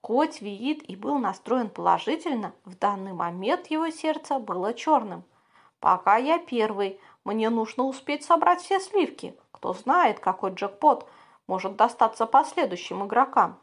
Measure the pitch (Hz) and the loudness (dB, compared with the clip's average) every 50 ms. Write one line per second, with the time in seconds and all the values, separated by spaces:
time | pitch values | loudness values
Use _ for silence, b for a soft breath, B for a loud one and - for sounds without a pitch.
0 | - - 220 262 311 311 - - 196 208 202 190 233 277 302 302 - - 190 190 | -4 0 0 0 0 0 -4 -10 -10 -12 -10 -6 -4 -4 -4 -4 -8 -16 -16 -8
1 | 214 269 294 277 240 190 185 - _ - 254 254 233 202 - - 170 175 175 170 | -4 -2 -2 0 -2 -2 -6 -6 _ -2 -2 -2 -2 -4 -6 -2 2 2 2 2
2 | - - 302 320 - 320 277 226 208 180 - _ _ 190 180 _ - 202 202 196 | 2 -2 -4 -4 -4 -4 -4 -4 -6 -8 -12 _ _ -20 -6 _ -2 -2 -2 -2
3 | 190 196 185 170 175 170 175 180 190 226 330 359 - - 311 311 330 330 320 - | -8 -10 -6 -6 -6 -6 -6 -4 -2 -2 -2 -2 -2 -6 -4 -4 -4 -4 -6 -4
4 | - 311 302 302 - - 285 269 220 - 175 180 180 214 233 - - 311 311 262 | -4 -4 -4 -4 -4 -4 -4 -4 -4 -4 -4 -4 -2 -4 -4 -4 2 2 2 2
5 | 220 202 175 175 - b b b b b b b b b b _ - - 185 180 | 2 -2 -12 -14 -16 b b b b b b b b b b _ 2 2 4 4
6 | - 196 208 233 262 294 330 339 339 - 254 233 220 220 208 196 202 196 190 B | 4 4 4 4 4 2 0 0 -2 -4 0 0 0 0 0 -2 -4 -4 -4 B
7 | B B B B _ 196 202 220 220 226 233 233 220 220 - - 254 269 262 - | B B B B _ -4 -2 0 0 2 2 0 -2 -2 -2 -2 -2 -2 -4 -6
8 | - - 285 294 - - 339 330 330 349 349 349 - - 392 381 381 - - 403 | -6 -6 -6 -6 2 2 2 4 6 4 2 2 0 -2 -2 -2 -2 0 0 0
9 | 339 - - - - - - _ _ _ - _ - - 180 - - 240 302 359 | 0 0 -4 -12 -14 -14 -14 _ _ _ -18 _ -6 -6 -6 -4 -2 0 2 4
10 | 339 233 208 - - 190 180 - - 190 185 - 196 202 - - - 302 254 - | 4 2 0 0 -2 -2 -2 -2 -4 -6 -4 -4 -8 -8 -6 4 4 4 4 4
11 | - b b b b b b b b - 185 185 190 190 196 - 247 233 233 - | -2 b b b b b b b b -6 -6 -4 -4 -6 2 4 2 2 6 2
12 | 233 220 220 - 226 226 - 269 - - - 359 311 214 180 175 - - 185 190 | 2 2 4 -2 0 4 4 4 4 4 -2 -2 -2 -2 -2 -8 -8 -8 -6 -6
13 | 202 202 - 247 269 269 - 240 190 165 185 _ | -6 0 2 2 2 4 4 2 2 2 0 _